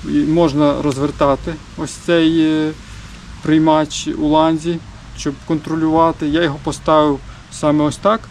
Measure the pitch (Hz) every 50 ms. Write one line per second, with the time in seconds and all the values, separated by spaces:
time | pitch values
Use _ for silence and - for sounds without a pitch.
0 | - 151 147 147 143 151 160 170 170 160 135 147 151 143 143 127 139 147 135 135
1 | 143 147 - - 151 143 135 131 - 170 165 151 - - - - 160 143 - -
2 | - - 170 170 160 160 165 165 156 156 156 156 156 156 156 - - - - -
3 | - - - - - - - - - 156 156 156 156 160 156 156 156 151 - -
4 | - 151 - - 151 147 151 156 160 160 165 156 156 170 170 165 - - - -
5 | - - - - - 151 139 - - - 165 151 151 - 160 165 160 160 156 160
6 | 165 165 160 - 165 147 147 160 175 151 139 151 135 156 143 - - - 156 156
7 | 151 151 143 131 - - - - - - - - - 151 147 151 147 151 - -
8 | - 196 220 220 - -